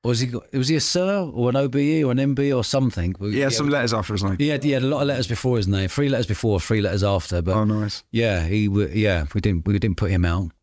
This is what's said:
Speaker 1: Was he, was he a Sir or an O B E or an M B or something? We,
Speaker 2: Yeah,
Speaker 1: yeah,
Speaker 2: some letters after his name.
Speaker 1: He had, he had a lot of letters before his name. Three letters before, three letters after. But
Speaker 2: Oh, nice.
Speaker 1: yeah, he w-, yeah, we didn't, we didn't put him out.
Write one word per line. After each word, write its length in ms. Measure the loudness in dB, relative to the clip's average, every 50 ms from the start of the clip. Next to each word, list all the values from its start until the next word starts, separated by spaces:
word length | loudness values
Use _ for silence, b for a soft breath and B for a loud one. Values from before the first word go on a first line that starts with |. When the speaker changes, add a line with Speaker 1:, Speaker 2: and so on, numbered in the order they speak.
Speaker 1:
Was 160 | 0 0 0 0
he, 140 | -2 -4 -4 -8 -10 -6
was 140 | -4 -2 0
he 80 | 0 0
a 40 | 0
Sir 500 | 0 0 0 0 0 0 0 -2 -4 -4
or 180 | -2 -2 0 0
an 60 | 2
O 120 | 0 0 0
B 300 | 0 0 0 2 2 2
E 60 | 0
or 60 | 2
an 80 | 0 0
M 160 | 0 0 0
B 180 | 0 0 0
or 120 | 0 0 0
something? 500 | 0 0 0 0 0 0 -2 -2 -2 -4 -4
We, 120 | -4 -4 -2
Speaker 2:
Yeah, 60 | 0 0
Speaker 1:
yeah, 40 | 0
Speaker 2:
some 180 | 0 0 0 0
letters 240 | 0 0 0 0
after 220 | 0 -2 -2 -2 -2
his 100 | -2 -2
name. 120 | -2 0 0
Speaker 1:
He 100 | 0 0
had, 160 | 0 0 0
he 60 | 0
had 100 | 0 0
a 40 | 0
lot 160 | 0 0 0
of 40 | 0 0
letters 200 | 0 -2 -2 -2
before 300 | -4 -2 0 0 0 2
his 100 | 2 2
name. 200 | 0 0 0 0
Three 200 | 0 0 0 0
letters 180 | 0 0 0
before, 320 | -2 -2 -2 0 0 0 0
three 220 | 0 0 0 0
letters 240 | 2 0 0 2 2
after. 360 | 2 2 0 -2 -2 -2 -2
But 120 | 0 0 0
Speaker 2:
Oh, 100 | 2 2
nice. 380 | 2 2 0 -2 -4 -6 -10 _ _
Speaker 1:
yeah, 320 | -2 0 2 2 2 0 0 0
he 180 | 2 2 2
w-, 220 | 2 2 2 0 0
yeah, 340 | 0 0 2 2 2 0 0 -2 -4
we 80 | 0
didn't, 240 | 0 2 0 0 0
we 120 | 0 0 2
didn't 200 | 2 0 0 0
put 120 | 0 0
him 140 | 2 2 2
out. 260 | 2 0 -2 -4 -6 -8 _